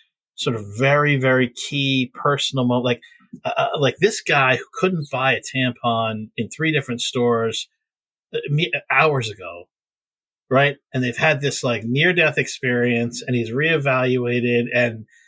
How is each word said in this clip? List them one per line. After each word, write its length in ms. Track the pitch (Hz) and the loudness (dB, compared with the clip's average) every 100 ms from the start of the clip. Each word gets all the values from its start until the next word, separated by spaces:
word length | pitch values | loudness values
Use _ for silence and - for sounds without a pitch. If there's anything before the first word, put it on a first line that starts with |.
| _ _ _ | _ _ _
sort 220 | - 135 113 | -6 -4 -4
of 80 | 101 104 | -6 -2
very, 400 | 135 147 147 139 | 2 4 4 2
very 320 | 131 127 127 | 4 4 2
key 640 | - - 143 139 131 123 | -2 -6 -2 0 0 -2
personal 520 | - 147 143 - 135 123 | -2 0 0 -2 0 2
mo-, 140 | 123 | 2
like, 220 | 123 120 - _ - - | 0 -2 -6 _ -20 -10
uh, 80 | - - | -6 -2
uh, 120 | 139 160 | -2 0
like, 200 | 135 - | 0 2
this 220 | 196 - | 0 0
guy 360 | - 147 131 120 | 0 2 4 2
who 80 | - | -2
couldn't 320 | - 185 175 143 | -2 0 0 -4
buy 200 | 127 135 | -2 0
a 60 | 110 | 0
tampon 920 | - 131 127 120 120 113 113 110 110 - | -2 -2 -2 0 -2 0 -2 -4 -8 -8
in 120 | 104 | -8
three 220 | - 156 | -2 -2
different 300 | 147 135 120 | 0 -2 -6
stores, 680 | - 127 120 113 113 110 - _ _ _ _ _ _ | -4 0 0 0 -2 -4 -10 _ _ _ _ _ _
uh, 40 | - - | -8 -2
me-, 240 | 147 170 - - | 0 0 -4 0
hours 400 | 135 156 135 110 | 2 2 2 -4
ago, 380 | 92 87 87 - _ _ _ _ _ _ _ - | -10 -14 -14 -18 _ _ _ _ _ _ _ 0
right? 260 | 131 143 135 _ | 2 2 0 _
And 100 | 131 | -4
they've 140 | 123 117 | -2 0
had 240 | 156 139 | 0 2
this, 220 | 139 - | -2 -2
like, 200 | 131 113 | -2 -2
near-death 520 | 110 131 175 175 156 - | -2 2 2 4 2 0
experience, 840 | - - 131 123 120 117 117 - - | -4 -4 -2 0 2 0 -2 -6 -4
and 80 | 123 | -2
he's 140 | 110 | -2
reevaluated, 1160 | 123 160 160 139 127 127 127 120 120 120 120 120 | -2 0 0 2 2 2 0 0 0 2 2 2
and 320 | 123 120 113 110 _ | 0 0 -2 -16 _